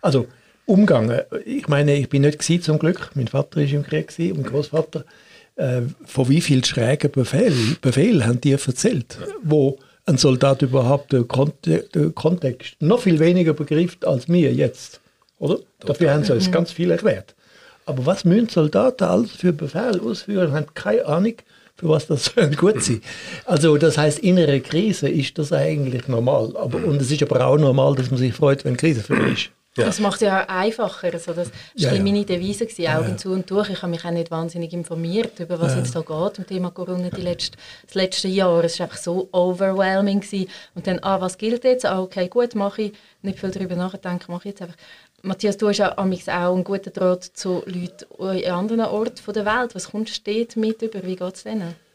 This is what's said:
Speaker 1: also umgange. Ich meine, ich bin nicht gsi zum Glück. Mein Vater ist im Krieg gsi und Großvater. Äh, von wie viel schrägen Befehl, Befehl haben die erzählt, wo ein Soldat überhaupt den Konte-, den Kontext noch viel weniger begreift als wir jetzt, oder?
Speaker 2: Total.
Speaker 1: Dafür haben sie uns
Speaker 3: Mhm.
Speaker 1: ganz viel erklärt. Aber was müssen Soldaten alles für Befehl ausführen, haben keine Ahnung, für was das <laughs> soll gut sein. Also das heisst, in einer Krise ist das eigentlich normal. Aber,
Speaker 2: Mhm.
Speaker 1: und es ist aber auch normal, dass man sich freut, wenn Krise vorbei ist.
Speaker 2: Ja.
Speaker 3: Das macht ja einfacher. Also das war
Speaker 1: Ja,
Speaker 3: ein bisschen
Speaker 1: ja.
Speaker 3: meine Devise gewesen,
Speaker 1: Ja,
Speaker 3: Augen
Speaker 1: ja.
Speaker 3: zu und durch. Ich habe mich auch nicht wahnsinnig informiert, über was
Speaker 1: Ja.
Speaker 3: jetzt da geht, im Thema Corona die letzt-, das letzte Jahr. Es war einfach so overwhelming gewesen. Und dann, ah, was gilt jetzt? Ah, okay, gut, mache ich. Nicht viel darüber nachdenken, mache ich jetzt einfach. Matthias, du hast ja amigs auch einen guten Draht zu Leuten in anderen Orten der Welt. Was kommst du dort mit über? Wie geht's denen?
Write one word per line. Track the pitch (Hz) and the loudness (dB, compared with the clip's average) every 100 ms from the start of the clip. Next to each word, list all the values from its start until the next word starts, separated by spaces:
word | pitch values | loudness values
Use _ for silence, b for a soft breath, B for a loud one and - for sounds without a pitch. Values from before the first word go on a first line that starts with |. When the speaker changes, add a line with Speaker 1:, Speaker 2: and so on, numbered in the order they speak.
Speaker 1:
also | 196 131 120 b b b - | 2 0 0 b b b 2
umgange. | 190 208 143 110 120 - - | 4 6 6 4 0 -2 -8
Ich | - 285 - | -6 -8 0
meine, | 143 147 143 | 2 4 2
ich | 131 | 2
bin | 143 | 4
nicht | 143 151 | 2 2
gsi | - 170 | 0 0
zum | 175 151 | 2 2
Glück. | 160 180 - | 2 0 -4
Mein | 147 120 | -4 -2
Vater | 135 143 - | -2 -2 -2
ist | 143 | 0
im | 143 | 0
Krieg | 143 151 151 | -2 -4 -6
gsi | - 170 | -4 -4
und | 175 123 | -2 -4
Großvater. | 139 147 160 156 156 - b b b b - | -4 -2 -2 -4 -6 -12 b b b b -6
Äh, | 135 123 120 - - | -2 -2 -4 -8 -10
von | - 127 | -2 2
wie | 147 | 2
viel | - 135 | 4 2
schrägen | 120 - 117 147 143 | 2 0 0 2 0
Befehl, | 139 123 147 233 135 113 156 | 0 0 2 2 2 0 0
Befehl | 135 120 185 208 | 0 2 4 4
haben | 113 123 | 2 2
die | 147 | 2
erzählt, | 139 - 123 220 208 120 - - 403 | 2 0 0 0 0 -4 -10 -12 -8
wo | 190 151 135 139 b b - | 0 4 4 0 b b 0
ein | 131 | 2
Soldat | 147 127 139 135 | 4 4 4 4
überhaupt | 135 131 123 139 - | 2 2 2 2 2
den | 131 120 | 0 2
Konte-, | 127 143 - - 160 - | 0 0 -2 0 0 0
den | 170 151 | 0 0
Kontext | 165 156 175 135 123 - - | 0 0 0 -2 -6 -12 -4
noch | 151 247 | 2 2
viel | 196 165 | 4 4
weniger | 160 180 165 | 4 4 2
begreift | 147 151 151 175 - - | 0 0 0 0 -2 -2
als | 131 - | -2 2
wir | 175 147 | 2 4
jetzt, | 123 135 - - - _ _ _ _ | 2 0 -2 -18 -20 _ _ _ _
oder? | 143 175 | -4 -4
Speaker 2:
Total. | - _ - | -6 _ -6
Speaker 1:
Dafür | - 165 | 2 2
haben | 143 | 2
sie | - | 2
uns | 131 185 | 2 4
Speaker 3:
Mhm. | |
Speaker 1:
ganz | 170 170 | 2 0
viel | - 175 | -2 0
erklärt. | 170 214 95 - _ b b b b | 2 2 0 -6 _ b b b b
Aber | - 131 127 | -8 -2 0
was | 196 | 2
müssen | 175 190 226 | 4 4 4
Soldaten | - 151 190 247 254 | 2 2 4 2 2
alles | 180 185 226 | 2 2 0
für | - 180 | 0 -2
Befehl | 151 151 160 247 190 | 0 -4 -4 -2 -2
ausführen, | 220 220 - 202 175 | -4 -8 -4 -2 0
haben | 143 147 | -2 -6
keine | - - 220 | -8 -2 -2
Ahnung, | - 151 208 226 _ b b _ | 0 0 0 -2 _ b b _
für | 170 | 0
was | 156 - | 0 2
das | 147 | -2
<laughs> | - | 0
soll | - 170 | 2 2
gut | 147 175 214 | 4 2 2
sein. | - 113 B B B B | 0 -2 B B B B
Also | - 175 160 147 | -2 2 4 6
das | 160 143 | 4 4
heisst, | 151 147 | 0 2
in | 202 180 | 2 4
einer | 160 139 | 4 2
Krise | 135 156 214 190 139 | 0 0 0 0 0
ist | - 131 - | 0 -2 -4
das | 143 | -2
eigentlich | 151 143 156 135 123 - | 0 0 0 -2 -4 -2
normal. | 120 120 139 113 - | 0 2 0 0 -4
Aber, | 120 120 | -4 -2
Speaker 2:
Mhm. | |
Speaker 1:
und | 226 143 | 0 0
es | 127 | 0
ist | 151 | 0
aber | 143 139 127 | 2 2 4
auch | 143 | 4
normal, | 147 127 135 139 | 4 4 4 2
dass | 127 | 0
man | 127 | 0
sich | 127 | 0
freut, | - 147 139 | 2 2 2
wenn | 139 127 | 0 0
Krise | 160 127 | 2 0
vorbei | 104 - 139 | 0 0 2
ist. | - - _ _ - | 0 -6 _ _ -2
Speaker 2:
Ja. | 123 | -2
Speaker 3:
Das | 196 | 2
macht | 208 190 | -2 2
ja | 208 190 - | 2 2 -2
einfacher. | 190 202 220 208 - 180 | -2 -2 -2 -6 -4 -6
Also | 170 165 | -6 -8
das | 170 175 | -6 -6
war | B B 269 | B B -2
Speaker 1:
Ja, | 143 | 0
Speaker 3:
ein | |
bisschen | 196 196 | 2 2
Speaker 1:
ja. | |
Speaker 3:
meine | 202 | 0
Devise | 202 180 185 202 226 | 0 -4 -4 -4 -6
gewesen, | - | -4
Speaker 1:
Ja, | 165 156 | -2 0
Speaker 3:
Augen | 165 | -2
Speaker 1:
ja. | 185 | -4
Speaker 3:
zu | 190 | -4
und | 185 180 | -4 -2
durch. | 190 202 | -2 -2
Ich | 185 | -4
habe | 180 | -6
mich | 170 | -6
auch | 175 | -4
nicht | 170 165 | -4 -4
wahnsinnig | 160 165 170 170 | -6 -6 -8 -8
informiert, | 175 165 165 165 190 226 - | -8 -8 -8 -4 -2 -4 -6
über | 165 170 | -8 -2
was | 165 | -2
Speaker 1:
Ja. | 131 | 0
Speaker 3:
jetzt | 123 | -2
da | 165 | -6
geht, | 160 156 185 - | -6 -4 -4 -6
im | 185 | -8
Thema | 190 180 | -6 -6
Corona | 175 185 180 180 | -8 -8 -6 -6
die | 175 | -6
letzt-, | 175 170 - - B B _ | -6 -6 -8 -12 B B _
das | |
letzte | 190 185 - 190 | -4 -2 -2 -2
Jahr. | 185 185 170 | 0 2 4
Es | 170 165 | 2 -2
war | 175 | -8
einfach | - | -8
so | - 180 185 | -6 -4 -2
overwhelming | 185 180 180 196 190 190 190 202 202 | 0 0 2 0 0 2 2 2 0
gewesen. | 196 202 185 B B | -2 -6 -6 B B
Und | - 180 | -10 -4
dann, | 180 | -4
ah, | - 190 | 0 -2
was | 185 180 | -2 -4
gilt | 220 240 | -4 0
jetzt? | 262 254 - | 2 2 2
Ah, | 190 | -2
okay, | 185 196 180 | -4 -4 -2
gut, | 233 240 220 | 0 0 0
mache | 202 202 | -4 -2
ich. | 208 208 b b | -6 -6 b b
Nicht | 202 185 | -10 -6
viel | 190 | -6
darüber | 185 185 175 | -6 -6 -4
nachdenken, | 180 190 185 180 - | -6 -6 -8 -8 -6
mache | 175 202 | -10 -10
ich | |
jetzt | 202 | -12
einfach. | 175 170 B B B _ | -14 -16 B B B _
Matthias, | 190 185 214 202 | -8 -4 -2 0
du | 214 | 0
hast | 202 | 2
ja | 196 - | 0 0
amigs | 190 180 - | -2 -2 -4
auch | 175 175 | -2 0
einen | 185 | 0
guten | 180 196 196 | -2 -6 -6
Draht | 185 185 180 | -2 0 0
zu | - - 190 180 - | -4 -10 -6 -6 -6
Leuten | 180 175 - - - 190 190 | -10 -10 -14 -20 -12 -6 -4
in | - | -2
anderen | 180 208 226 | -4 -2 -2
Orten | 226 208 226 - - | -2 -2 -4 -8 -8
der | 208 | -6
Welt. | 208 226 247 185 | -2 -2 -2 -6
Was | - | -10
kommst | 208 220 - - | -6 -6 -8 -4
du | |
dort | 214 233 - | -4 -2 -2
mit | 220 220 | -2 -2
über? | 226 208 | -6 -8
Wie | 185 | -8
geht's | 185 180 185 | -6 -8 -10
denen? | - 220 170 170 _ | -8 -8 -8 -12 _